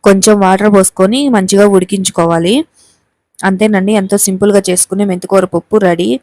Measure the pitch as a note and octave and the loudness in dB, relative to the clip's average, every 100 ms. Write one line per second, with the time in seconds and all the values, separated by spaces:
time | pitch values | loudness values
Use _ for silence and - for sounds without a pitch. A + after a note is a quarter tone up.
0 | G#3 G3 G3+ G#3 F#3+ F#3+ G#3+ G3+ F#3 - | 2 2 2 2 2 2 2 2 0 0
1 | F#3+ B3 C#4+ A3+ F#3 G3 G#3 F#3+ F#3 G3 | -2 0 0 0 0 2 4 2 0 -6
2 | F#3+ - E3+ E3+ E3+ B3 D#4+ _ _ _ | -6 -2 -2 0 0 -2 -4 _ _ _
3 | _ _ _ _ G3 F#3+ G#3+ G3+ F#3+ G#3+ | _ _ _ _ -4 0 0 0 0 -2
4 | F#3+ G3+ - F#3+ G3+ G3+ F#3+ F3+ - F#3+ | 0 -2 -2 -2 0 0 0 -4 -4 -4
5 | G3+ F3+ - F#3+ F#3 E3+ - G#3+ F#3+ E3+ | -4 -4 0 0 0 -4 -2 0 0 0
6 | F#3+ C4 | -2 -4